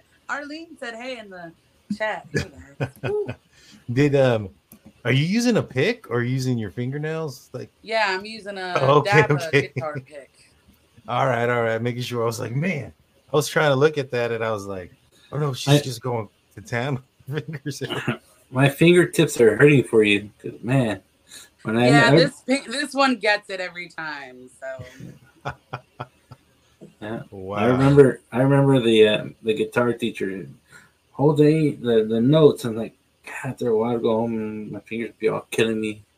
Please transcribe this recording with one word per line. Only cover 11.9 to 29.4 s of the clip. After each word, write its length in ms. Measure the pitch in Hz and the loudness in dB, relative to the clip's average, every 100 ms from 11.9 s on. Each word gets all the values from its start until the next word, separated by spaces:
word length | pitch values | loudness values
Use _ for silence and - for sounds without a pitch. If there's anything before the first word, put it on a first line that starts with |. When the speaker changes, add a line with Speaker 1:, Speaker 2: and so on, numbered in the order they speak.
| 120 | -6
Speaker 2:
sure. 200 | 117 120 | -6 -4
I 40 | 117 | -2
was 120 | 110 | -4
like, 160 | 113 | -6
"Man." 380 | 127 180 151 101 - _ _ _ | -4 -4 -6 -10 -18 _ _ _
I 40 | 151 | -2
was 120 | 143 | 0
trying 220 | 160 151 | 0 2
to 60 | 135 | 4
look 220 | 156 151 | 2 2
at 140 | 127 | -4
that, 180 | 123 117 | -2 -2
and 140 | 113 | -2
I 80 | 113 | -4
was 140 | 107 98 | -4 -6
like, 260 | 95 87 _ _ _ - | -12 -14 _ _ _ -10
"Oh, 60 | 139 | -4
no, 140 | 147 | -4
she's 220 | 127 - | -2 2
Speaker 3:
I 80 | 143 | 2
Speaker 2:
just 180 | 135 117 | 0 -8
going 280 | 131 117 101 _ _ | -8 -8 -8 _ _
to 60 | - | -20
town 420 | 95 120 131 127 - _ - | -8 -6 -4 -8 -10 _ -10
with 180 | 151 151 | -10 -10
fingers." 360 | 156 147 - 131 | -12 -12 -10 -8
Speaker 3:
<laughs> 640 | 135 - 113 _ _ _ | -8 -8 -10 _ _ _
My 180 | 127 120 | 2 2
fingertips 720 | - 170 175 160 - 156 - | 4 6 6 4 2 0 4
are 160 | 113 104 | 4 6
hurting 260 | 147 143 | 6 6
for 200 | 113 113 | 4 4
you, 260 | 104 101 104 _ | 4 2 -2 _
'cause, 120 | 123 123 | -16 -10
man, 380 | 110 135 113 98 _ _ _ - - _ | -2 0 0 -4 _ _ _ -20 -20 _
when 140 | 107 113 | -4 2
I, 120 | 123 | 4
Speaker 1:
Yeah, 220 | - - | 6 6
Speaker 3:
I 40 | 151 | 4
Speaker 1:
this 240 | - - | 4 -2
pi-, 200 | - 269 226 | -4 -4 -4
this 260 | 254 294 | -8 -6
one 220 | 262 269 233 | 0 0 0
gets 340 | 208 208 - | -2 -2 -4
it 80 | 190 | -10
every 300 | 180 175 175 | -10 -12 -16
time, 600 | - 156 143 131 127 127 - | -12 -12 -12 -14 -20 -20 -16
so. 920 | 131 131 - - - - _ _ 139 | -14 -14 -16 -18 -20 -20 _ _ -14
Speaker 2:
<laughs> 540 | - _ - _ - 123 _ - - _ _ _ _ - - | -14 _ -16 _ -18 -18 _ -20 -20 _ _ _ _ -20 -16
Speaker 3:
Yeah. 220 | 104 117 - | -12 -12 -14
Speaker 2:
Wow. 260 | 101 95 104 | -14 -8 -2
Speaker 3:
I 100 | 117 | 2
remember, 540 | 127 139 143 131 - - | 4 6 8 6 4 -6
I 120 | 120 | -2
remember 380 | 135 139 139 135 | 2 4 4 4
the, 280 | 117 110 107 | 4 6 6
uh, 160 | 107 - - | 2 -6 -8